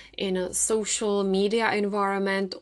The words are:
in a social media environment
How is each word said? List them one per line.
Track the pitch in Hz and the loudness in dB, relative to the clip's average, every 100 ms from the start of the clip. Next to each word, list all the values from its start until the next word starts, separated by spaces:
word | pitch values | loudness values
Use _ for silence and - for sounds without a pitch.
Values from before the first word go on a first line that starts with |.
| - - | -16 -6
in | 196 185 | -2 0
a | 180 | -2
social | - - 220 202 - 214 202 | -2 0 0 0 -2 0 0
media | 196 190 202 226 220 | 2 2 2 2 0
environment | 208 202 202 196 196 196 196 196 - | 0 0 0 0 0 0 0 -2 -2